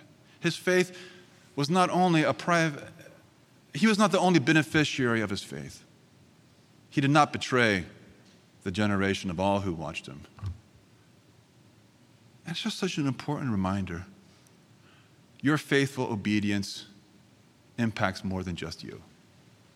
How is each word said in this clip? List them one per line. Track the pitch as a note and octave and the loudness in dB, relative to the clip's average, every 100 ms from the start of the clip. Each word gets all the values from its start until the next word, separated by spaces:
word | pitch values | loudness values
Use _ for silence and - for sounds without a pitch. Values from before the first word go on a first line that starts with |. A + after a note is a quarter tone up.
| - - _ - | -20 -20 _ -4
His | E3+ - | -4 -2
faith | - F3+ F3+ - - - - - - - | 2 2 2 -4 -20 -20 -20 -20 -14 -6
was | C#3+ | 0
not | F#3 F3+ | 2 2
only | F3 F#3 D#3+ | 2 4 4
a | D#3 | 2
private, | - - E3+ D#3+ C#3+ - - - - - _ _ _ _ | 0 0 2 2 -2 -14 -20 -20 -20 -20 _ _ _ _
he | - A3 | 2 4
was | G3+ | 6
not | G#3 | 4
the | F3+ | 4
only | F3+ E3 | 4 4
beneficiary | C3 D#3 C#3+ D#3+ D3 - B2 A2+ | 6 4 4 2 2 0 0 0
of | G#2 | -2
his | G2 | -6
faith. | - C#2 C#2 - - _ _ _ - _ _ _ _ _ _ | -8 -12 -14 -18 -20 _ _ _ -20 _ _ _ _ _ _
He | - | -2
did | C#3 | 4
not | D3+ D3 | 4 4
betray | - - B2+ A#2 F#2+ E2+ - - - - - _ _ | 0 -2 2 4 2 -2 -14 -20 -20 -20 -20 _ _
the | G2+ | -6
generation | F#2 G#2 G2 G2 F#2+ F#2+ | -2 0 0 0 -2 -4
of | E2 | -2
all | G2 G2+ | 0 0
who | G2 | -2
watched | E2 D2+ D#2+ - | -6 -8 -10 -14
him. | C#2 - - F#2+ - - - _ _ _ _ _ _ _ _ _ _ _ _ _ _ _ _ - | -18 -20 -14 -12 -12 -20 -20 _ _ _ _ _ _ _ _ _ _ _ _ _ _ _ _ -12
And | |
it's | E3 | -8
just | A3 - | -6 -4
such | F#3 E3+ | -6 -2
an | C#3 | -2
important | B2 - D3 C3 | -2 -6 -4 -2
reminder. | G#2 F#2 G2 F2+ E2+ F2 - - - _ _ _ _ - - _ _ _ - | -2 0 -2 -4 -8 -12 -20 -20 -20 _ _ _ _ -20 -20 _ _ _ -4
Your | C3+ D3+ | 0 0
faithful | - C#3+ C3+ B2+ B2+ | 2 0 0 -2 -4
obedience | G#2+ G2 G#2 G2+ G2+ G2 - - - _ _ _ _ _ _ _ - | -4 0 0 0 -2 -4 -10 -16 -20 _ _ _ _ _ _ _ -4
impacts | A#2 G#2 G2+ G2 | -4 0 -2 -2
more | G2 F#2 | -6 -6
than | F#2 E2+ | -6 -8
just | D#2+ - | -8 -10
you. | - - - - _ _ _ _ _ | -14 -16 -20 -20 _ _ _ _ _